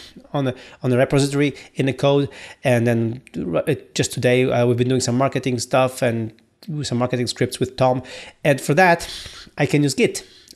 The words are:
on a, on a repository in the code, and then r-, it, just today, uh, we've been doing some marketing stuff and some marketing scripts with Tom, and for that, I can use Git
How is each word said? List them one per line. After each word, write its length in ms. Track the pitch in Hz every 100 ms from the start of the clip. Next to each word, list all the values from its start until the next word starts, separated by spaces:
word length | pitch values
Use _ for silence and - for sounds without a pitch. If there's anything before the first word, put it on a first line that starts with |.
| - - -
on 140 | 147 131
a, 60 | - - -
on 100 | 131
a 60 | 123
repository 560 | 135 143 139 139 143 135 -
in 120 | - 135
the 80 |
code, 340 | 131 143 143 139 - - -
and 220 | 139 120 117
then 360 | 117 113 127 - - 175
r-, 100 | 160 -
it, 280 | 123 -
just 180 | - 131
today, 320 | - 123 127
uh, 220 | 127 120 120
we've 100 | 117
been 120 | 123
doing 100 | 131
some 160 | - 120
marketing 420 | 135 135 135 123
stuff 440 | - 131 131 127
and 280 | 123 113 110 - _ _ - 151
some 160 | 135 120
marketing 280 | 123 123 120
scripts 320 | - 127 -
with 180 | 127 -
Tom, 240 | 131 127 - - - -
and 160 | 151 139
for 140 | -
that, 340 | 151 185 175 - - - - - -
I 80 |
can 180 | 147 147
use 120 | 147
Git 320 | 139 233 - - - -